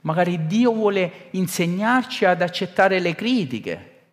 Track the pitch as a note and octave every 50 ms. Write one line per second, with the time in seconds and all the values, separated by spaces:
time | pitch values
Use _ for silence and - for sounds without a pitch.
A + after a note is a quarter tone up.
0 | - D#3+ D#3 F3+ F3+ F3 F3 E3+ D#3+ D#3 G3 A3+ B3 A#3+ A3+ A3 A3 G3+ G3+ G3
1 | F#3 E3+ - - - - - F#3 F#3 - - - F3 E3+ F3 F#3+ G#3 A3+ B3 B3+
2 | A#3+ - - - G#3 F#3 F3+ E3+ F3 F3 F3 - G3 - - - F#3+ F#3+ F#3+ F#3
3 | F3+ F3 E3 - G#3 A#3 C4 A#3+ F3+ B2 A#2+ A2 F2 F2+ E2 E2+ - - - _
4 | _ _